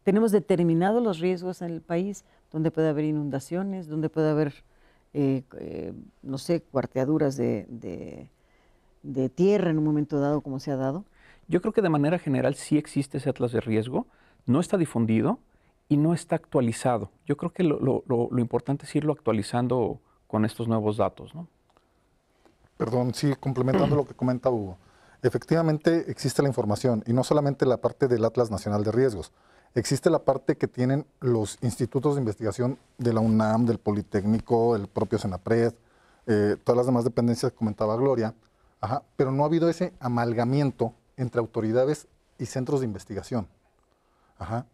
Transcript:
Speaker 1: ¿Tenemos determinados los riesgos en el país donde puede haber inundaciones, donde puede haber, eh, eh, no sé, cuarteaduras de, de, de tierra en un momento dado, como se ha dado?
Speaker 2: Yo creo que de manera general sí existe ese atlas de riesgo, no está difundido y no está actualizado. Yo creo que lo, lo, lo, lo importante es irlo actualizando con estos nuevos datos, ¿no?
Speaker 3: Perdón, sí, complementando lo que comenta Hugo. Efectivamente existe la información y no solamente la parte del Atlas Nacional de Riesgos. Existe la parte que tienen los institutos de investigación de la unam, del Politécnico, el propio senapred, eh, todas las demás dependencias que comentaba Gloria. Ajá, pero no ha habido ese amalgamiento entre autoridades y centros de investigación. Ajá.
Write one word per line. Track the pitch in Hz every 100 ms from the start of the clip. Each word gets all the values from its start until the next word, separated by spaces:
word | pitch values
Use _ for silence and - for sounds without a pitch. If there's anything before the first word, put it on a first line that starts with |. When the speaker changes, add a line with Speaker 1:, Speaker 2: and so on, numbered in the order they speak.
Speaker 1:
¿Tenemos | - 196 226
determinados | 202 - 180 170 165 185 233
los | 233 165
riesgos | 180 180 180 180
en | 175
el | 165
país | - 170 196 196 _ _ _
donde | 156 160
puede | 160 160
haber | 147
inundaciones, | 151 151 147 135 - 175 196 190 156
donde | 156 156
puede | 160 156
haber, | 151 147 - _ _ _ _ _
eh, | 147 139 135 135 -
eh, | 80 82 85 - - _
no | 123 135
sé, | - 165
cuarteaduras | - 135 123 127 131 156 147 135
de, | 120 113 -
de, | 120 - 85 - - - _ _ _ _ _ _ _
de | 147 135 131
tierra | - 190 202 180
en | 156
un |
momento | 151 151 147 143
dado, | 143 147
como | 143 135
se | 151
ha | 131
dado? | 135 160 - _ - - -
Speaker 2:
Yo | 165
creo | 220
que | 226
de | 190
manera | 151 147 175
general | - 131 127
sí | 135 - 147
existe | - 139 139 139
ese | 135
atlas | - 123
de | 117
riesgo, | 113 110 113 156 - _ _ _ -
no | 135
está | 175 196
difundido | 156 117 113 110 123 247 _ _ _ _ -
y | 147
no | 156
está | 170 - 160
actualizado. | - 147 120 - 131 117 101 _ -
Yo | 143
creo | -
que | -
lo, | 170 -
lo, | 131 113 -
lo, | 120 120
lo | 123
importante | 117 120 - 139 -
es | 147
irlo | 151
actualizando | 143 - 110 98 120 123 127 101 - _ _ -
con | 110
estos | 107 - 113
nuevos | 113 107 107
datos, | 95 - -
¿no? | 156 170 _ _ _ _ _ _ _ _ _ _ _ _ -
Speaker 3:
Perdón, | 117 123 123
sí, | - 143 135
complementando | 139 123 127 185 - 147
lo | 127
que |
comenta | - 127 127 135
Hugo. | 120 98 90 _ _ _ -
Efectivamente | 120 123 - 165 165 151 170 165 -
existe | - 131 -
la | 139
información | 127 107 104 131 110 117
y |
no | 123
solamente | 123 151 143 139 131
la | 117
parte | 117 - 135
del | 120
Atlas | 110 123 117
Nacional | 98 107 104
de | 107
Riesgos. | 113 131 98 - _ _ _ _
Existe | 127 - 135 180
la | 156
parte | - 139 - 147
que | -
tienen | - 127 139 - -
los | 127 113 104 -
institutos | 123 - 123 135 147
de | 139
investigación | 113 101 110 98 123 139 _ -
de | 120
la | 113
unam, | 113 110 110 113 120
del | 110
Politécnico, | 107 104 - 104 101 110 - 117 117 113
el | 98
propio | - 104 107
senapred, | 101 92 - 117 117 - _ _ _ _ -
eh, | 107 104 -
todas | - 123
las | 127
demás | 123
dependencias | 117 - 120 117 127
que | -
comentaba | 110 101 107 113
Gloria. | 135 120 110 - _ _ _ -
Ajá, | 104 117 - -
pero | 131
no | 135
ha | 147
habido | 165 170
ese | 160 - -
amalgamiento | 127 120 117 117 117 139 139 - 117 - _ -
entre | 120 -
autoridades | 113 120 110 120 131 151 - _ _ -
y | 120
centros | 131 127 143
de | 123
investigación. | 95 - 95 - 123 95 _ _ _ _ _ _ _ _ -
Ajá. | 95 113 -